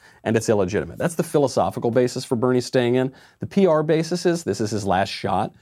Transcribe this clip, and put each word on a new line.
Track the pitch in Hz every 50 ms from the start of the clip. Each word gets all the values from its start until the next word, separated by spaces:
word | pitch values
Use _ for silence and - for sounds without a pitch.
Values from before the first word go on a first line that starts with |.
| - - - _ -
and | 107 110
it's | 110 110 -
illegitimate. | 113 104 95 90 107 95 73 85 - -
That's | - 170 165
the | -
philosophical | - - - 156 143 131 - 120 98 92 - 123 - 120
basis | 113 131 127 131 - 131 131
for | - 135
Bernie | 117 120 127 127 123
staying | 120 - - 131 120 120 123
in. | 127 131 131 - - - - _ -
The | -
P | - - 202 196
R | 180 156 151
basis | 156 156 160 156 165 165 - 175 -
is | 180 170 165 -
this | - 101 -
is | 113 101
his | 113 101 95
last | 98 92 92 98 95
shot, | - - - 98 95 92 110 - - _